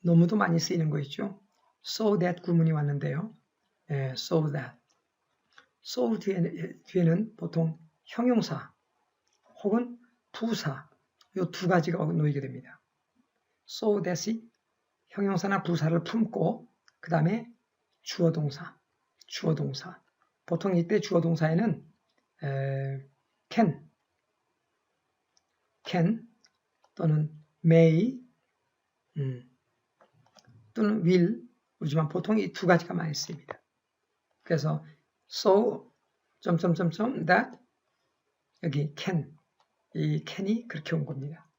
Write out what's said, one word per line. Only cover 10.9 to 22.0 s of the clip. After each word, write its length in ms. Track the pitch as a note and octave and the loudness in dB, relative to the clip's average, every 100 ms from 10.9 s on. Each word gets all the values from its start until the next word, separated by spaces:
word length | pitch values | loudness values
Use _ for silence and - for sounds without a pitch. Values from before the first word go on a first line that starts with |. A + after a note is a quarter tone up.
| _ _ _ _ F#3+ | _ _ _ _ -6
요 140 | F3+ | -6
두 160 | - F#3 | -4 2
가지가 360 | F3 E3 E3 D#3 | 2 2 -2 0
놓이게 360 | E3+ D3+ C#3+ | 2 0 0
됩니다. 380 | C3 B2+ - - _ _ _ _ _ _ _ _ _ | -6 -12 -16 -20 _ _ _ _ _ _ _ _ _
So 340 | - A3 G3+ | -4 0 2
that이 420 | F3+ F3+ - A3+ - _ _ _ _ _ _ | 0 -2 -4 -6 -8 _ _ _ _ _ _
형용사나 540 | - G3+ F#3+ G3 G3 | -2 0 0 0 -2
부사를 400 | F#3 E3+ D#3 E3 | 0 0 2 0
품고 680 | E3 A3+ A3 - E3+ A#3 - _ _ _ | -2 -2 -2 0 -2 -2 -10 _ _ _
그 100 | - | -2
다음에 380 | E3 D#3 A3 A#3+ - _ _ _ _ | 2 2 0 -6 -20 _ _ _ _
주어 300 | - - E3+ | -16 0 0
동사, 460 | D#3+ D3 - - - _ _ _ _ - | 2 -4 -6 -14 -18 _ _ _ _ -14
주어 280 | - - D#3 | -6 -2 0
동사. 440 | C#3 C3+ F#3 F3+ _ _ _ _ - | -2 -6 -12 -18 _ _ _ _ -6
보통 300 | E3+ G3 F3+ | -4 0 0
이때 240 | E3+ G#3+ | 2 0
주어 220 | - F3 | 2 0
동사에는, 640 | E3+ E3 D#3 E3 A3 - - _ | 2 0 2 2 0 -2 -8 _